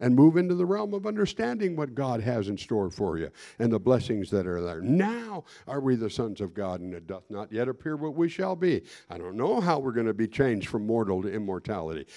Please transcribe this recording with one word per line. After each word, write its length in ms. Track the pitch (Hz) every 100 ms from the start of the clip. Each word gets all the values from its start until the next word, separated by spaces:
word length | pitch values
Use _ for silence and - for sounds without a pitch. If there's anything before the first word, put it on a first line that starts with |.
And 160 | 123 127
move 200 | 156 170
into 200 | 180 180
the 100 | 180
realm 260 | 202 208
of 140 | 202 208
understanding 680 | 214 196 - 233 233 190 160
what 180 | 143
God 260 | 120 135 117
has 280 | 110 120 101
in 100 | 98
store 320 | - 110 92
for 260 | - 98 80
you 140 | 76 - - -
and 120 | 117
the 60 | 110
blessings 500 | 120 123 - 107 92
that 140 | 101
are 160 | 90 87
there. 200 | 87 82
Now 640 | 101 170 202 233 226 185 - - -
are 100 | 139
we 160 | 135
the 160 | 120 110
sons 300 | - 117 95
of 120 | 95
God, 280 | 92 95 90
and 120 | 90
it 140 | 87 82
doth 240 | 92 -
not 220 | 104 107
yet 160 | 110 127
appear 260 | 123 156
what 220 | 151 151 147
we 120 | 170
shall 280 | 180 185 170
be. 260 | 180 123 - - -
I 100 | 87
don't 180 | 90 104
know 240 | 160 233
how 180 | 175 151
we're 140 | 135
gonna 200 | 117 113
be 140 | 101 110
changed 420 | - 135 104 87
from 160 | 113
mortal 380 | 107 113 101 92
to 100 | 98
immortality, 760 | 107 101 90 - 101 80 80 -